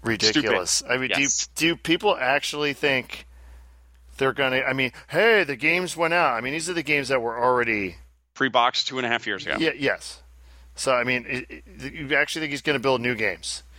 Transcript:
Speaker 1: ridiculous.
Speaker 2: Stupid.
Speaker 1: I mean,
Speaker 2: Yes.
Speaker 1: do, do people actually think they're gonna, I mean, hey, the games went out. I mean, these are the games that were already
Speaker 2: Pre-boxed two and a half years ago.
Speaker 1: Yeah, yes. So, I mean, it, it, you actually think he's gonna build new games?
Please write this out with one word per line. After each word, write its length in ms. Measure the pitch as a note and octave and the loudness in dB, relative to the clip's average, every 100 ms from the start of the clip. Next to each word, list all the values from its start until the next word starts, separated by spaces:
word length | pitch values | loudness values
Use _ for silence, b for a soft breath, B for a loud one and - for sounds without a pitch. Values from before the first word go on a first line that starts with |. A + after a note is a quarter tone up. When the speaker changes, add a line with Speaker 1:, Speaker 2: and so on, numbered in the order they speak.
Speaker 1:
ridiculous. 680 | A2 G#2+ G#2+ D3+ A2+ G2 F2 | -4 0 2 2 0 0 0
Speaker 2:
Stupid. 220 | - - | -2 0
Speaker 1:
I 40 | B2+ | -2
mean, 120 | C3 | 0
Speaker 2:
Yes. 380 | F#2+ C#3 - - - | 0 0 -2 -4 -2
Speaker 1:
do, 180 | D#3+ | -2
do 20 | E3 | -2
people 400 | - F3 G#3 E3+ | -2 0 0 0
actually 560 | B2+ C#3 - D3 D3 | 0 0 -2 -4 -4
think 520 | C#3 D3 C3 A#2 - - b b b b b b - - - | 0 0 0 -2 -14 -16 b b b b b b -20 -20 -2
they're 160 | C3+ | 0
gonna, 280 | B2 C3+ B2+ | 2 0 2
I 100 | C3+ | 0
mean, 200 | C3+ B2+ B B | 0 -2 B B
hey, 340 | D#3+ A3 A3 | 2 6 6
the 120 | D#3 C3 | 2 0
games 400 | D3+ F3 F3+ D#3+ | 0 0 -2 -2
went 160 | E3 | 2
out. 220 | F3 D#3 A#2 | 4 4 2
I 60 | |
mean, 120 | B2 | -2
these 160 | D#3 D#3+ | -4 -4
are 40 | |
the 100 | E3+ | -4
games 260 | C#3+ D3 B2+ | 0 0 2
that 120 | C3 | 0
were 200 | A#2 A#2 | 0 2
already 540 | B2 B2 A#2 A2 F#2+ E2+ - _ _ | 4 4 2 0 -2 -6 -20 _ _
Speaker 2:
Pre-boxed 540 | - C3+ A#2+ A#2+ - - | -4 2 4 4 2 -4
two 100 | C3+ | -4
and 80 | B2 | -2
a 40 | |
half 160 | A#2+ - | -2 -2
years 200 | G3 - | -6 -2
ago. 100 | - | 0
Speaker 1:
Yeah, 140 | D#3+ C#3 | 0 0
yes. 440 | C3+ F#2 - - - - b b b - | -2 -2 -6 -18 -20 -20 b b b -6
So, 180 | - | 0
I 120 | B2 A#2+ | 2 2
mean, 200 | B2 A#2 | -2 -2
it, 200 | B2 - | -8 -8
it, 440 | - - G#2 C3 | -16 -20 -14 -14
you 220 | D#3+ C#3 C#3+ | -12 -2 0
actually 240 | D3 E3 | 0 -2
think 100 | D#3 | -6
he's 100 | C#3 | -4
gonna 180 | D#3 C#3 | -2 0
build 200 | C3 B2+ | 2 2
new 160 | A#2+ A#2 | 0 0
games? 480 | G#2+ E2+ - - - | -2 -4 -8 -12 -14